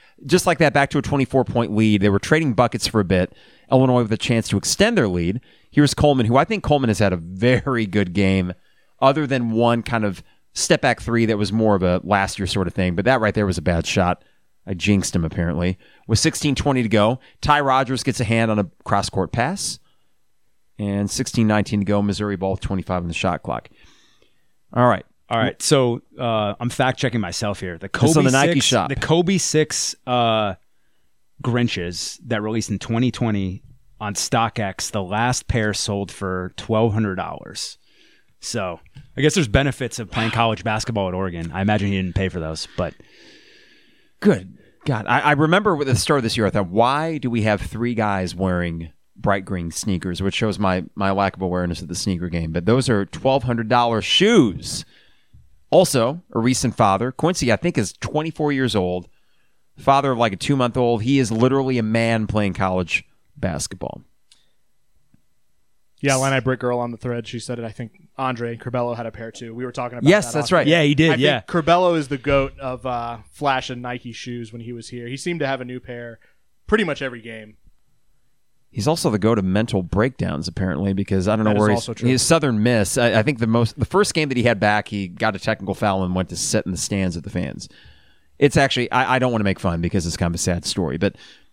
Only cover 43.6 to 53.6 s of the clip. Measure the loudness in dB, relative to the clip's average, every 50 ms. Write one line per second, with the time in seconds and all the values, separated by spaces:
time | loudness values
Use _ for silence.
43.6 | -20 _ _ _ _ _ _ _ _ _ _ _ 2 2 2 2 0 -8 -18 -20
44.6 | _ _ _ _ -4 -4 -2 -2 0 0 0 2 2 2 4 4 4 4 4 4
45.6 | 4 2 0 0 0 0 0 0 2 2 0 0 0 0 0 0 0 2 2 0
46.6 | -2 0 2 2 2 2 2 0 -2 -4 -4 -4 -4 -2 -2 0 2 2 0 0
47.6 | -2 -6 -6 -4 -4 -2 -2 0 0 0 0 -2 -2 -4 -4 -2 -2 0 0 0
48.6 | -2 -4 -4 -8 -10 -12 -14 _ _ _ _ -4 0 0 0 0 -2 -4 -6 -6
49.6 | -6 -6 -8 -6 -4 -2 -2 -2 -2 -4 -4 -4 -2 -2 -2 0 -2 -2 0 0
50.6 | 0 0 0 0 -4 -6 -6 -4 -2 0 0 2 0 0 -2 -2 -4 -2 -2 -2
51.6 | -2 -2 -4 -6 -8 -8 -8 -6 -4 -4 -4 -4 -4 -4 -4 -4 -4 -4 -4 -2
52.6 | 2 2 2 2 2 2 0 0 0 -4 -6 -4 0 0 0 2 0 -2 -2 -2